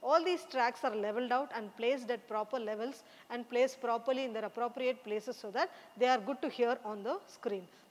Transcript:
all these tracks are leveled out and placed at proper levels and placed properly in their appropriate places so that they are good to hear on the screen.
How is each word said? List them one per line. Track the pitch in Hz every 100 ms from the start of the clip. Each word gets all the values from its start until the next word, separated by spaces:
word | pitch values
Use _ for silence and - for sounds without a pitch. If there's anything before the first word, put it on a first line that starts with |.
all | 247 320
these | 339 349 -
tracks | 262 240 247
are | 254 214
leveled | 208 214 247
out | 247 285
and | 226 208 -
placed | 233 269 240
at | 233 -
proper | 214 214 262
levels | 214 214 240 277 - - -
and | 240 240
placed | 240 262 -
properly | 233 233 240 262
in | 262
their | 220 208
appropriate | 233 240 240 254 254
places | 214 214 233 240
so | 208
that | 220 330 - - -
they | 247
are | 254
good | 202 262
to | 294
hear | - 233 240 220
on | 208
the | 202 381 -
screen. | - 233 196 180 - -